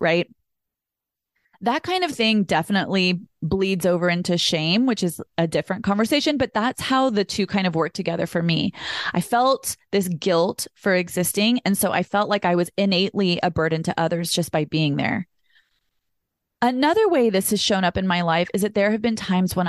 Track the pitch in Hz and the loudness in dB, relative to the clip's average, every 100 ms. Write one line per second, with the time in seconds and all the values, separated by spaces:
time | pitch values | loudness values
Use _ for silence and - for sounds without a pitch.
0 | 175 170 - _ _ _ _ _ _ _ | 0 2 0 _ _ _ _ _ _ _
1 | _ _ _ _ _ _ 196 277 330 370 | _ _ _ _ _ _ -4 -4 -2 -2
2 | 359 247 220 214 190 160 160 202 170 190 | -2 0 0 2 2 0 0 -2 0 0
3 | 180 180 - _ 160 190 196 190 185 175 | 0 -2 -6 _ -2 0 2 0 2 2
4 | 175 175 180 175 - 165 156 196 262 220 | 2 0 0 0 0 0 2 2 2 0
5 | 180 - - - 165 156 - 190 208 202 | -2 -4 -8 -2 0 0 -2 -4 -2 0
6 | 226 294 302 294 254 220 214 - - 262 | 2 2 2 0 -2 -2 -2 -4 -2 2
7 | 262 208 190 - 190 202 185 160 160 - | 2 2 -2 -2 -2 0 0 0 -2 -2
8 | 175 170 170 175 170 160 - - - - | -4 -2 -2 -2 0 0 -2 -4 -8 -8
9 | - - - 240 254 269 - - _ 202 | -4 -4 0 2 2 2 -2 -10 _ -2
10 | 185 165 - 165 170 - - - 208 185 | -2 -2 0 2 2 -2 -10 -6 0 0
11 | 175 - 175 - 208 240 - 196 185 120 | 0 -2 -2 0 0 2 0 0 0 0
12 | 185 202 208 202 185 175 175 - 202 180 | 0 -2 0 0 2 0 0 0 0 2
13 | 196 - 190 175 180 170 160 160 165 - | 0 0 0 0 0 0 0 0 -2 -2
14 | 165 170 170 - 170 165 151 156 151 143 | 0 -2 -2 -2 -2 -2 -2 0 0 0
15 | - - 180 _ _ _ _ _ _ _ | -2 -4 -6 _ _ _ _ _ _ _
16 | _ _ _ _ _ _ 240 254 285 370 | _ _ _ _ _ _ -2 2 2 4
17 | 440 330 233 190 196 208 - 196 180 196 | 4 4 4 2 0 -2 0 0 0 0
18 | 190 175 170 165 175 202 208 208 202 214 | 0 0 2 0 0 -2 -2 0 2 2
19 | 233 220 - 185 185 - | 0 -2 -2 0 0 0